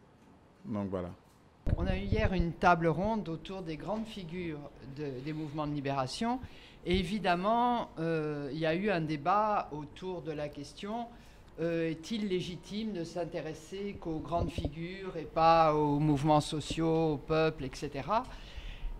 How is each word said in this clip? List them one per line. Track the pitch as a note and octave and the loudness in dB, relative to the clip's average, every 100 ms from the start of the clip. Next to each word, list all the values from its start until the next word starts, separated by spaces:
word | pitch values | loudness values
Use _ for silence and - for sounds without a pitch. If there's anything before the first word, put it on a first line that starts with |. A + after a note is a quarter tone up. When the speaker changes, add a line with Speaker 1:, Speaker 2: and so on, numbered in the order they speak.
| - - - - - - | -20 -20 -20 -20 -20 -16
Speaker 1:
Donc | G3 G#2 G2 | -6 -4 -2
voilà. | F#2 F2+ F#2+ - - - - - - | -4 -6 -10 -20 -20 -20 -8 -2 0
Speaker 2:
On | F#3+ | 0
a | F#3+ | 0
eu | |
hier | G3 G#3+ G3+ | 0 2 4
une | F3+ E3+ | 4 0
table | - F#3 E3+ E3 | 4 6 6 6
ronde | D#3 G#3 A3 E3 | 2 2 0 -4
autour | D#3+ D#3+ F#3+ | -8 -8 -8
des | E3 D3 | -8 -6
grandes | D3+ G#3+ A3 | -4 -4 -6
figures | G#3 D#3+ F3+ E3+ D3 C#3+ - A#2+ C#3 | -10 -8 -6 -6 -8 -12 -16 -14 -8
de, | D3 B2+ | -8 -6
des | D3 | -6
mouvements | D3+ D3+ D3+ D3 | -6 -6 -4 -2
de | |
libération. | D3 C3+ C#3 C3 - A#3 B3+ - - - - E3+ | -2 0 0 -2 -2 -2 -2 -6 -14 -20 -8 0
Et | F#3 | 2
évidemment, | F3 G#3 F3+ F3 G3 A#3 B3 A#3+ - - | 2 0 2 2 4 4 4 2 -2 -4
euh, | E3 D#3+ D3+ D3 C#3+ | 0 0 0 -4 -4
il | D#3 | -2
y | D#3+ | 0
a | |
eu | E3+ G#3 | 2 2
un | F3 | 0
débat | D#3 D3+ C#3+ G3+ G#3+ G3+ - | 0 0 2 4 4 0 -2
autour | D3+ D3 - F#3 F3 | -6 -10 -10 -8 -6
de | D#3 | -6
la | D3+ D3 | -6 -6
question, | D3 C#3 - G3+ A#3 A#3 - - - - - | -8 -12 -10 -8 -6 -8 -12 -20 -20 -14 -4
euh, | E3+ E3 E3 | 0 0 0
est-il | D#3+ - A3+ G#3 | -2 -4 -2 0
légitime | F3+ F3+ D#3 - G#3 A3 | 0 -2 -8 -8 -6 -4
de | F3+ | -4
s'intéresser | E3 F3+ E3 E3+ D3+ D3+ - F#3+ G3+ - | -4 -4 -4 -4 -6 -10 -10 -8 -6 -6
qu'aux | E3+ D#3 | -6 -6
grandes | C#3+ E3+ E3+ | -2 -2 -2
figures | F3 D3+ D#3 E3+ F#3+ F#3+ F3 | -2 -4 -4 -8 -8 -8 -8
et | D3+ | -4
pas | E3 E3 E3 D#3+ D3+ | 6 8 8 8 6
aux | D3 C#3+ | 4 4
mouvements | D3+ C#3 D#3 D3+ | 4 4 6 6
sociaux, | - D#3 - D#3+ E3 D#3+ D#3+ | 4 -2 -2 0 2 4 4
au | C#3+ | 0
peuple, | D3 D#3+ D#3+ D#3+ C3 | 0 2 2 0 -6
et | |
cetera ? | - C#3+ C#3 C#3+ A3 C4 - - - - - - | -6 -8 -6 0 0 0 -8 -12 -10 -10 -6 -6